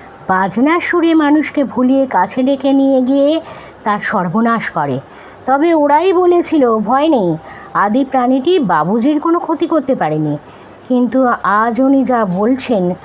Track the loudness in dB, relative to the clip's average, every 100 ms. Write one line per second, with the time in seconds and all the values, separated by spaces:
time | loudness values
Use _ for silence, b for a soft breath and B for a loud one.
0 | B B -4 -2 0 0 0 0 0 0
1 | 2 2 2 2 0 -2 -4 0 0 2
2 | 0 0 -2 -2 -2 0 0 2 2 2
3 | 2 2 2 0 -4 B B B -4 -4
4 | -2 -2 -2 0 0 -2 -4 -4 -4 -4
5 | -8 B B B -2 0 2 2 4 2
6 | 2 2 2 2 2 2 2 0 0 0
7 | 2 2 0 -4 B B B -2 0 0
8 | 0 0 0 0 2 0 2 0 0 0
9 | 0 0 0 -2 -2 -4 0 -2 0 -2
10 | -2 -2 -2 -4 -8 B B B -4 0
11 | 0 0 0 0 0 0 0 0 2 2
12 | 2 0 0 0 0 -2 -2 -2 0 -4